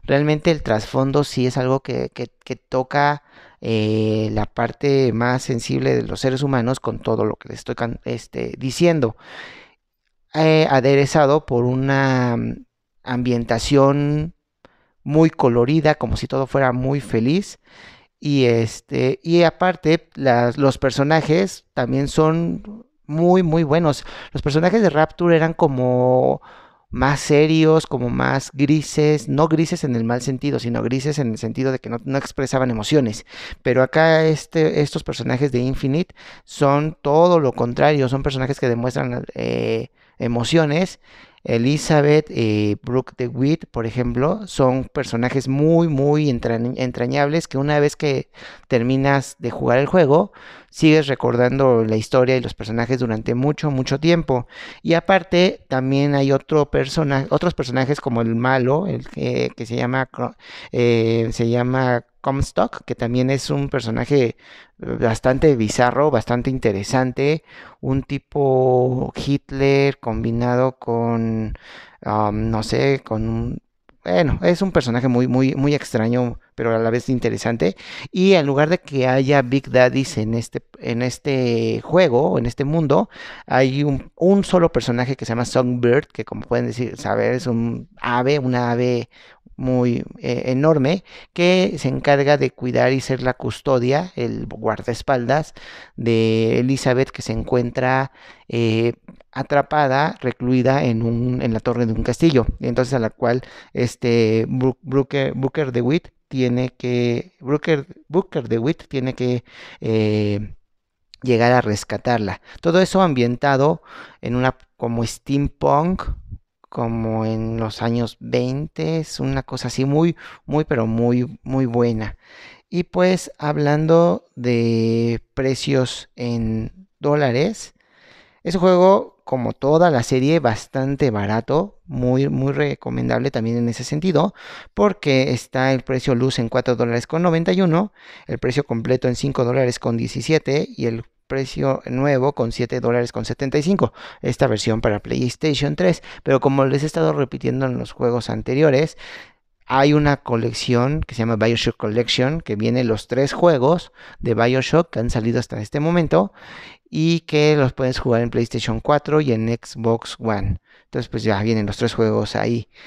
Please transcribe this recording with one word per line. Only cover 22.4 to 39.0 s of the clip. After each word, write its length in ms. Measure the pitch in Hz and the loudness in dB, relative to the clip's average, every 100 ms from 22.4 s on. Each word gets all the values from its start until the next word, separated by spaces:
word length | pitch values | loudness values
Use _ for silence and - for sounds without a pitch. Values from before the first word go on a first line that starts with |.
| 170 175 208 220 - _ - | -2 -6 -10 -18 -20 _ -8
muy, 380 | 156 175 185 | 0 4 4
muy 180 | 170 165 | 4 2
buenos. 420 | 151 160 160 135 - - - | 2 2 2 -2 -6 -16 -10
Los 100 | 139 | -6
personajes 400 | - 151 180 226 | -2 2 2 4
de 80 | 190 | 2
Rapture 460 | 147 160 - 175 160 | 2 0 2 2 4
eran 160 | 160 | 2
como 880 | 165 160 127 127 123 127 127 131 - - - - _ - | 2 0 2 0 2 4 4 2 0 -6 -20 -20 _ -10
más 300 | 123 131 143 | -2 0 0
serios, 680 | - 147 156 160 156 160 - | 2 4 4 4 4 4 2
como 240 | 131 123 | -4 -2
más 400 | 127 127 135 - | -2 0 -2 -4
grises, 760 | 131 139 156 - - 151 151 - | -2 2 2 0 0 2 2 0
no 180 | 139 160 | 0 2
grises 380 | 160 160 180 | 2 0 -2
en 100 | 139 | -2
el 80 | 117 | -2
mal 200 | 113 123 | -2 -2
sentido, 360 | 135 131 143 127 | -4 -4 -2 -2
sino 240 | 120 117 | -2 -2
grises 380 | 113 131 143 147 | -2 -2 -2 -2
en 100 | 120 | -2
el 80 | 107 | -4
sentido 320 | 113 135 131 | -6 -2 -2
de 80 | 131 | -2
que 100 | 110 | -6
no, 100 | 120 | -8
no 140 | 135 135 | -4 -4
expresaban 540 | - - 131 135 127 | -4 -6 -2 0 0
emociones. 520 | 110 104 151 117 110 - - - - | -2 2 2 2 -2 -12 -18 -16 -6
Pero 220 | 131 123 | 0 2
acá 400 | 131 160 160 160 | 2 4 4 4
este, 560 | 160 151 - 165 156 151 | 4 0 -2 0 2 2
estos 240 | 143 160 | -2 -4
personajes 480 | - 131 127 127 143 | -6 -6 -4 0 0
de 80 | 123 | 0
Infinite 560 | 127 131 135 151 180 - - - | -2 -2 -2 -2 -4 -10 -20 -20
son 560 | - - 143 143 156 - | -12 0 2 2 0 -4
todo 380 | 143 156 175 170 | 2 4 6 6
lo 140 | 135 | 2
contrario, 560 | 127 120 131 143 147 127 | 0 -2 2 2 4 2
son 160 | 135 | 0
personajes 340 | 143 131 131 139 | -2 -2 -4 -2
que 100 | 120 | -2
demuestran, 560 | 117 123 143 | 0 -2 -2